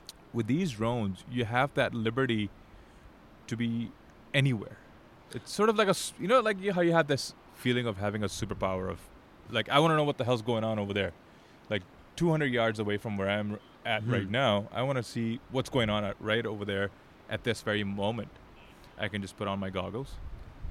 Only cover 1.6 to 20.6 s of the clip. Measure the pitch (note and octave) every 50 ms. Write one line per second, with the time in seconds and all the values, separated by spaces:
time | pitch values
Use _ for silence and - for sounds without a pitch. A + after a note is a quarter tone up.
1.6 | C#3 C#3+ - C#3+ B2+ F#2+ - A#2 A2 A2+ A2+ C3 C3 B2 A#2 G#2+ G#2 G2+ - -
2.6 | - - - - - - - - - - - - - - - - - - A#2+ A2+
3.6 | A#2+ A#2 A#2 A#2 A#2 - - - - - - - - - - C#3+ C3+ C#3 B2 G2+
4.6 | G2+ - - - - - - - - - - - - - - - - - - -
5.6 | G#3 A3 G#3+ G#3+ G#3+ F#3+ F3+ - - - - - F3 F#3 B3 C4 G#3+ G#3+ G#3+ F#3
6.6 | F#3+ G3+ F#3 F3+ F3 E3+ E3 E3 D3+ C#3 C#3+ B2+ - - - - - - - -
7.6 | - B2 B2 B2 A#2+ A#2 G2+ F#2 G2+ G#2 G2+ G#2+ G#2 G2 - - A2+ G2 G2 -
8.6 | G2+ F#2+ F#2+ F#2 F#2 F#2 F2 - - - - - - - - - - - A2 A2+
9.6 | G#2 - - C#3+ D#3 E3 D#3+ D3+ D3 D3 C#3 - B2 A#2 B2+ A2+ G#2+ A#2+ A#2 A2
10.6 | A2 A2 A2 G#2+ G2+ G2+ G2+ G2+ F#2+ F2+ - - - - - - - - - -
11.6 | - - G#2+ G2+ F#2+ - - - - - - - E3 E3+ D#3 D#3 D3 C3+ A#2+ A#2+
12.6 | A2+ A2+ G#2+ A2 G#2+ G#2 G#2 G2+ - A2+ G#2 G2 G2 G2 G2+ G#2+ G#2 G#2 G2+ G2
13.6 | - - - - - A#2 A2 G#2+ G#2+ A#2+ A#2+ G2 G2+ F#2 G#2 B2+ C#3 A#2 G2+ G2+
14.6 | G#2 - - A2+ B2+ C#3 C3+ B2+ A2 - - A#2 A#2 A2+ A2+ - - - A#2+ C3
15.6 | A#2+ - - C3 A2+ G#2+ G#2 G#2 G#2 G2 G#2 - - G#2+ G#2+ A#2 A2+ G#2+ A2 G2+
16.6 | G#2 G2+ G2 G2 G2+ G2 - - - - - - - - G#2+ G#2+ - B2 G#2+ -
17.6 | - A2 G#2+ G#2 G#2 G2 G2+ G2+ G2 G#2 A#2 A2+ - - - - - - - -
18.6 | - - - - - - - - G#2+ G2+ G#2 G#2 G2 F#2 - - G#2+ G2 G2 G2
19.6 | G2 F#2+ F#2 F#2+ F2+ F#2 F#2+ A#2+ C#3 - - - - - - - - - - -